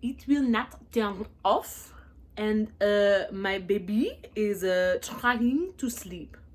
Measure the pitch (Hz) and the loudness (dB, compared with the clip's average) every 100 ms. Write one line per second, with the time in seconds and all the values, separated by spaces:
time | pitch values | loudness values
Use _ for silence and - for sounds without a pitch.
0 | 233 269 - 285 269 220 247 - - 233 | -6 -8 0 2 4 2 0 -12 -6 -2
1 | 208 190 214 - 190 240 - - - - | -2 -2 -10 -4 0 0 0 -16 -18 -20
2 | - - - - 214 214 214 - 202 208 | -20 -20 -20 -6 0 0 -2 0 2 4
3 | 202 202 - 190 196 196 185 202 180 208 | 4 4 0 -4 -4 -4 0 -2 0 0
4 | 339 571 - - 214 196 185 185 185 180 | 0 -2 -12 -2 -2 0 0 2 2 0
5 | - 233 240 247 240 269 359 - 262 233 | -4 -4 0 2 2 2 -2 -4 -6 -6
6 | - 180 151 - - | -10 -12 -14 -18 -20